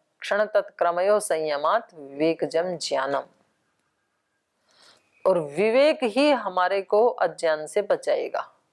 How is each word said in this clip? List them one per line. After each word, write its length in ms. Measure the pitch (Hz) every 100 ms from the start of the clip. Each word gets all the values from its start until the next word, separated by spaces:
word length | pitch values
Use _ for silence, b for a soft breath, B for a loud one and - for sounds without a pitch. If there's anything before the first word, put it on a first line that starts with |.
| _ _
क्षण 220 | - 202 214
तत्कर्मयो 720 | 208 190 - 170 170 190 208
संयमात 760 | 202 160 156 143 151 214 -
विवेकजम 840 | 165 139 139 165 165 156 165 180 170
ज्ञानम। 460 | - 139 135 139 131 _ _ _ _ _ _ _ _ _ _ _ _ _ _ b b b _ _ 185
और 140 | 180
विवेक 640 | 147 147 220 247 294 -
ही 260 | 233 220 294
हमारे 500 | 254 208 185 180 196
को 260 | 190 208 240
अज्ञान 580 | - 180 160 165 156 156
से 140 | 208
बचाएगा। 680 | 202 175 - 135 131 - - _ _